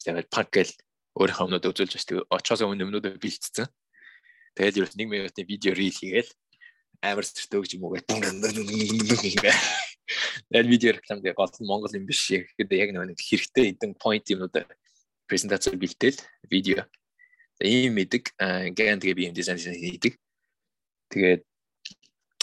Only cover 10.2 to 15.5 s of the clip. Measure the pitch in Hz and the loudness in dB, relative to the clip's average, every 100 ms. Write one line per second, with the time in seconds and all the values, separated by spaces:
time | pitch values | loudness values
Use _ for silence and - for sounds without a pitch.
10.2 | - - - 117 117 120 117 107 - 104 | -4 -6 0 4 6 8 6 2 -2 -6
11.2 | 92 - 95 - 107 101 104 101 95 - | -2 0 0 -2 -2 -2 -2 -8 -4 -2
12.2 | - 95 90 - 98 95 101 92 92 85 | 0 0 -2 -6 0 2 2 -2 -8 -8
13.2 | - 107 - - 113 92 104 95 113 107 | -2 0 0 4 2 2 -6 -4 0 0
14.2 | - 95 92 - - - _ _ _ _ | 0 -4 -2 -4 -4 -12 _ _ _ _
15.2 | - 95 101 | -4 -4 0